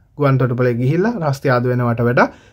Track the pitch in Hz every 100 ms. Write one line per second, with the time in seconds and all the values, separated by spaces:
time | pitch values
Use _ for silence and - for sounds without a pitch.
0 | _ - 143 131 131 123 123 117 127 165
1 | 202 233 156 135 143 123 123 123 120 117
2 | 120 131 262 - -